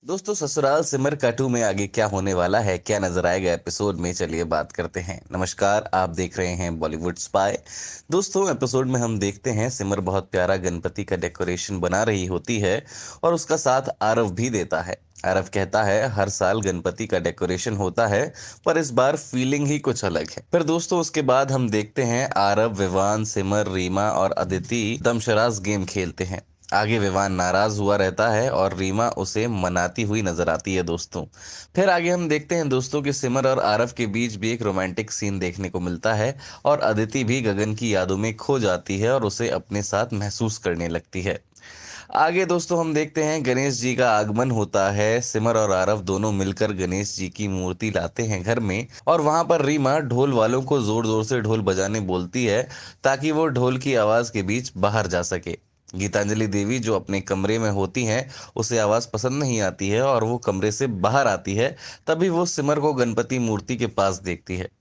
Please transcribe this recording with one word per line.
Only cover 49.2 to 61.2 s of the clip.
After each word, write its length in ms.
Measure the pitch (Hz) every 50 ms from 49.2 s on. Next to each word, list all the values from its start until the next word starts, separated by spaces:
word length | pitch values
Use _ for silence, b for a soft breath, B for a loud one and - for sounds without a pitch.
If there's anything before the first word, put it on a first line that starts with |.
वहां 220 | 151 147 151 165 170
पर 220 | 165 170 160 139
रीमा 340 | 135 151 151 139 131 139 160
ढोल 340 | 151 127 120 120 135 143 131
वालों 280 | 117 110 110 123 131
को 200 | 131 131 151 139
जोर-जोर 440 | 113 104 107 117 117 110 110 110 110
से 160 | 110 135 123
ढोल 200 | 107 107 90 90
बजाने 380 | 95 98 95 92 95 101 107 110
बोलती 460 | 98 92 92 92 90 87 - 123 123
है 240 | 110 101 113 127 - B B B B B B -
ताकि 280 | 135 135 131 139 156
वो 160 | 156 151 160
ढोल 300 | 156 131 123 123 127 127
की 180 | 127 127 139 131
आवाज 340 | 117 107 107 110 117 120 113
के 140 | - 107 95
बीच 280 | 92 104 123 127 - -
बाहर 300 | 92 95 101 104 113 104
जा 140 | 90 87 87
सके। 500 | 87 - 95 87 - 87 82 - _ _ _ _ _ - -
गीतांजलि 520 | 92 98 98 87 104 101 101 107 107 113
देवी, 320 | 104 98 101 101 104 123 131
जो 160 | 113 110 110
अपने 260 | 95 92 - 101 98
कमरे 380 | 92 - 98 95 95 101 110 113
में 120 | 113 107
होती 340 | 101 98 98 92 - 127 123
हैं, 260 | 110 107 110 104 131 B B B B B
उसे 240 | - 113 - 123 113
आवाज 260 | 107 104 107 117 120
पसंद 380 | - - 107 113 127 131 143 151
नहीं 180 | 131 120 110
आती 280 | 104 92 90 - 98 98
है 120 | 101 113
और 220 | 131 139 135 117 110
वो 140 | 110 120
कमरे 340 | 120 - - 98 95 95 107
से 160 | 107 - 139
बाहर 400 | 131 110 92 90 101 120 139